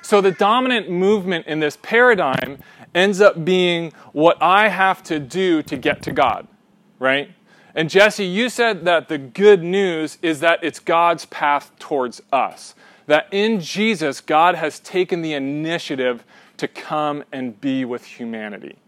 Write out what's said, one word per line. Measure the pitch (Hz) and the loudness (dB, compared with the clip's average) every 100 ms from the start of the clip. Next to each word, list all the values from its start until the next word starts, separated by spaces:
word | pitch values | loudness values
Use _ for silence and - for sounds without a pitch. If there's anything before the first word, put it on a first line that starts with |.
So | - 208 | 4 4
the | 196 | 4
dominant | 175 202 240 254 240 180 | 2 2 2 2 -2 -2
movement | 175 190 214 185 170 156 | 0 2 2 0 -6 -4
in | 156 | -2
this | 151 - | -2 -4
paradigm | - 226 247 208 147 131 127 139 - - - 170 | -2 4 4 4 0 -2 -4 -10 -20 -20 -6 0
ends | 196 185 | 2 6
up | 202 170 160 | 4 4 0
being | 185 180 170 165 - - | 2 2 0 -6 -14 -10
what | 143 160 - | 2 4 4
I | 160 196 214 | 4 4 2
have | 180 190 180 | 2 0 0
to | - 156 | -6 -8
do | 131 175 185 160 | -6 -2 0 0
to | 143 135 | -2 -4
get | 147 147 | -4 -4
to | - | -4
God, | 139 131 95 - _ _ _ _ _ | 0 0 0 -10 _ _ _ _ _
right? | 131 135 139 _ _ _ _ - | -2 -2 -4 _ _ _ _ -6
And | 160 | 0
Jesse, | 190 208 208 190 | 4 4 2 -4
you | 185 247 | -2 -4
said | - 233 196 170 | -2 -2 -2 0
that | 170 139 | -2 -2
the | 156 | -10
good | 135 147 208 196 | -8 4 6 6
news | 165 196 190 165 156 - | 4 -2 -2 -2 -6 -4
is | 170 151 | -4 0
that | 165 170 | 2 2
it's | 160 - | -2 -6
God's | - 165 170 165 - | -2 2 2 0 -6
path | - 151 143 - _ | -4 0 0 -4 _
towards | - 143 123 - _ | -6 -4 -4 -8 _
us, | 135 104 - - _ - _ - | -2 -2 -8 -20 _ -20 _ 0
that | 151 - | 0 0
in | 196 214 220 | -2 0 -2
Jesus, | 151 185 220 190 151 127 | -4 -2 -2 0 -4 -6
God | - 156 170 170 | 0 4 4 2
has | 160 - | -6 -8
taken | - 185 180 175 | -6 -4 -2 -4
the | 165 | -4
initiative | 147 135 147 156 170 - 139 127 120 _ - _ - | -6 -6 -6 -6 -6 -6 -4 -4 -4 _ -20 _ -10
to | - | -10
come | - - 151 151 147 - | -10 -8 -4 -4 -6 -10
and | 135 127 104 | -10 -10 -8
be | 135 131 | -6 -4
with | 127 120 - | -6 -10 -12
humanity | - 120 113 107 101 - - | -14 -12 -10 -12 -14 -16 -20